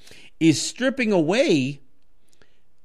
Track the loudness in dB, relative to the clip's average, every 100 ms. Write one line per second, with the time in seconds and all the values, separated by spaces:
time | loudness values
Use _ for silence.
0 | -20 -20 -20 2 4 4 -2 -2 -2 0
1 | 0 2 2 2 4 2 0 -6 -16 -20
2 | -20 -20 -20 -20 -20 -20 -20 -20